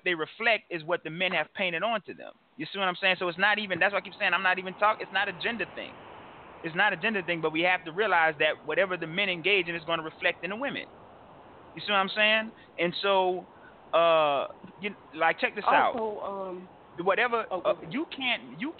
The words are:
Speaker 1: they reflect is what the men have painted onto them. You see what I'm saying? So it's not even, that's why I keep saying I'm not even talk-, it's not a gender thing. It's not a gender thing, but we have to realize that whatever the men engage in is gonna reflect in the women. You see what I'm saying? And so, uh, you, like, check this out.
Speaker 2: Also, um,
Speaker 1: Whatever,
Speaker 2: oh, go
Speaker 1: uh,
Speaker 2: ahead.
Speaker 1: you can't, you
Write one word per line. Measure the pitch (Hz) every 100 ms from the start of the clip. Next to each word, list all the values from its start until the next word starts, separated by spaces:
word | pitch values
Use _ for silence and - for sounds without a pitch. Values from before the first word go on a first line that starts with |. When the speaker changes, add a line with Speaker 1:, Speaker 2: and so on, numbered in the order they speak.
| 180
Speaker 1:
they |
reflect | 170 151 - 226 214 -
is | 170
what | 156 170
the | 160
men | 160 185
have | 175 156
painted | - 185 165
onto | 214 220 -
them. | 82 58 - _ -
You | 156
see | 196
what | 190
I'm | 180
saying? | 190 180
So | 180
it's | 170
not | 202 208
even, | 208 175
that's | 190
why | 196
I |
keep | 202 -
saying | 196
I'm | 175
not | 190 185
even | 185 180
talk-, | 208 220
it's | -
not | 196 202
a | 170
gender | 196 233 170
thing. | - 78 - - - - - - -
It's | 165
not | 165 208
a | 180
gender | 208 208
thing, | 170 170
but | 156
we | 156
have | 180 185
to | 165
realize | 170 214 175 160 147
that | 156 -
whatever | 143 156 190 180
the | 160
men | 175 202
engage | 175 165 202 170
in |
is | 170 156
gonna | 165
reflect | 156 - 180 170
in | 170
the | 208
women. | 269 123 - - - - - - - - -
You | 165 202
see |
what | 202
I'm | 190 214
saying? | 214 220 220 - - -
And | 175 170
so, | 196 196 185 180 180 - - - -
uh, | 160 170 160 151 139 - - - -
you, | 202 - -
like, | 156 165 160
check | 240
this | 196 196
out. | 294 247 240
Speaker 2:
Also, | 220 208
um, | 190 196 190 180 185 - - 160
Speaker 1:
Whatever, | 180 185 240 233 202
Speaker 2:
oh, | 185
go | 160
Speaker 1:
uh, |
Speaker 2:
ahead. | 165 160
Speaker 1:
you | 226 339 -
can't, | 262 226 123 147
you | 269 -